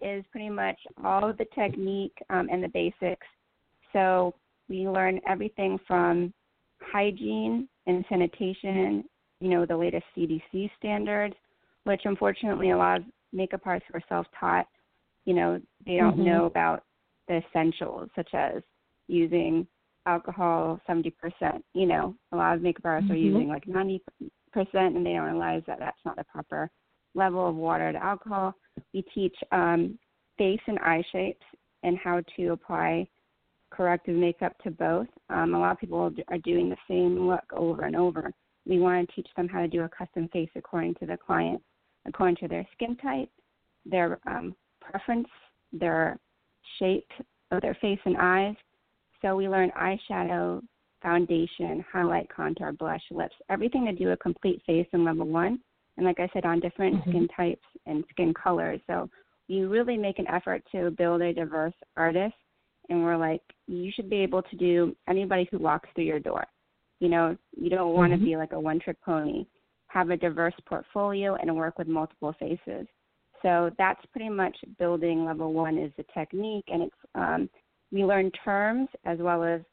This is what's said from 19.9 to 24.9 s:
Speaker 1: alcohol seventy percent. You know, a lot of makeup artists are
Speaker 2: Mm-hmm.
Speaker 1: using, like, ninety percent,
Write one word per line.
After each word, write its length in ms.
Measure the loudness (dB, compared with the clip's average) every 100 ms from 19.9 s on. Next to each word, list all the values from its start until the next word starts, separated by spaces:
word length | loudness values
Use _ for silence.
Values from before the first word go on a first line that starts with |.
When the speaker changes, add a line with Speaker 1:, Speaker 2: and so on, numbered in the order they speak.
| _ -2
Speaker 1:
alcohol 720 | -2 -2 -2 0 2 0 -4 -2
seventy 260 | -2 -2
percent. 520 | -6 -10 -4 -4 -4 -6
You 140 | 0 2
know, 280 | 2 0 -6 _
a 40 | 0
lot 200 | 2 2
of 60 |
makeup 240 | 0 -2 -2
artists 240 | 0 2
are 40 | 2
Speaker 2:
Mm-hmm. 100 | 4
Speaker 1:
using, 220 | 4 2
like, 200 | -4 -4
ninety 360 | -2 -2 -4 -8 -16 -16 -16 _
percent, 440 | -4 0 2 2